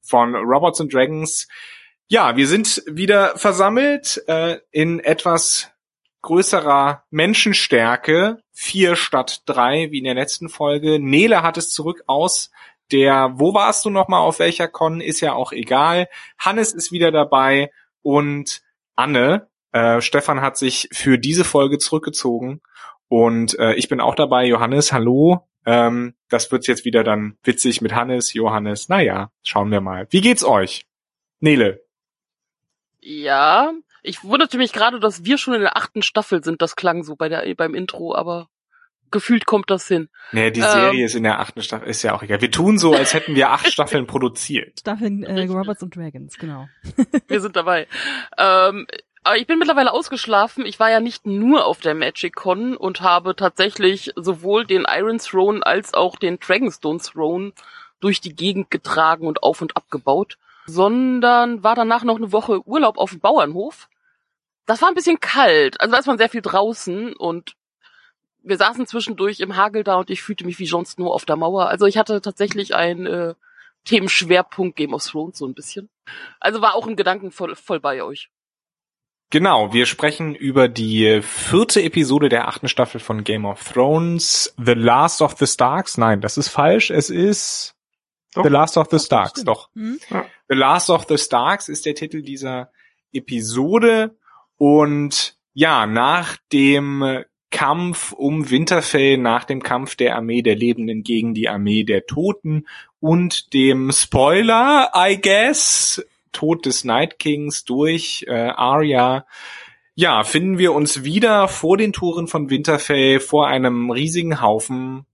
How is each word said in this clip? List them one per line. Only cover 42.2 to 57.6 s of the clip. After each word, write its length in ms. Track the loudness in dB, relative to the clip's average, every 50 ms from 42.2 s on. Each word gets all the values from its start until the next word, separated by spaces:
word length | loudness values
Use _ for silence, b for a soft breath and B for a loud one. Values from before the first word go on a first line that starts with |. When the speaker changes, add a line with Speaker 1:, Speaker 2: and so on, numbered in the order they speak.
Speaker 1:
egal. 200 | -2 -4 -2 0
Wir 100 | 0 -2
tun 260 | 0 2 2 4 4
so, 160 | 4 6 4 4
als 220 | 4 4 2 0
hätten 180 | -2 -2 0 0
wir 160 | 2 2 2
acht 160 | 2 2 0
Speaker 2:
<laughs> 60 | 0 0
Speaker 1:
Staffeln 320 | 0 -2 0 0 -4 -4
produziert. 760 | -2 -4 -2 -2 -2 -4 -6 -10 -6 -6 -6 -6 -8 _ -12
Speaker 3:
Staffeln, 420 | _ -8 -6 -4 -4 -6 -6 -6 -8
äh, 100 | -6 -6
Speaker 2:
Richtig. 220 | -6 -4 -4 -4
Speaker 3:
Robots 260 | -6 -6 -6 -8 -10
und 140 | -12 -16 -14
Dragons, 420 | -14 -14 -14 -14 -16 -20 -20 -18
genau. 300 | -16 -14 -14 -14 -14 -18 -20 _ _ _ -10 -2
<laughs> 300 | -2 -2 0 0 -4 _
Speaker 2:
Wir 140 | _ -4 -4
sind 140 | -4 -2 -4
dabei. 320 | -2 0 0 0 -2 -2 B B B B B B B B B B
Ähm, 480 | 2 2 4 6 6 4 4 0 -2 -12 -14 -16 -18 _ _ _ _ _
aber 120 | 0 0
ich 100 | 0 0
bin 100 | 0 0
mittlerweile 360 | 0 2 2 2 2 2 2 0
ausgeschlafen. 720 | -2 -4 -4 -8 -10 -4 0 2 2 2 0 -2 -8 -8
Ich 160 | -8 -2 0
war 100 | 2 2
ja 80 | 2 2
nicht 260 | 0 -2 -8 -10 _
nur 400 | -6 -4 0 2 4 4 4 4
auf 140 | 0 -2 -2
der 160 | -4 -4 -2
Magic 400 | -2 -4 -6 -6 -6 -10 -8 -8
Con 400 | -6 -2 -2 -2 -2 -2 -6 -6
und 240 | -6 -8 -8 -8 -2
habe 380 | 0 2 2 2 0 -4 -6
tatsächlich 720 | -2 -4 -4 _ 0 -2 -2 0 0 0 0 0 0 -8 -12 -12
sowohl 480 | -6 -4 -4 -6 -4 -2 0 0 0 0
den 180 | 0 0 0 0
Iron 320 | 0 -2 -2 -2 -2 -4
Throne 480 | -4 -6 -4 0 0 0 2 0 0 0
als 280 | 0 0 -2 -2 -2 0
auch 240 | 0 0 0 -2
den 220 | -4 -4 -4 -4 -6
Dragonstone 580 | -2 -2 0 0 0 -4 -6 -6 -6 -6 -6 -6
Throne 540 | -8 -14 _ -4 -4 -4 -4 -4 -6 -10 -14 B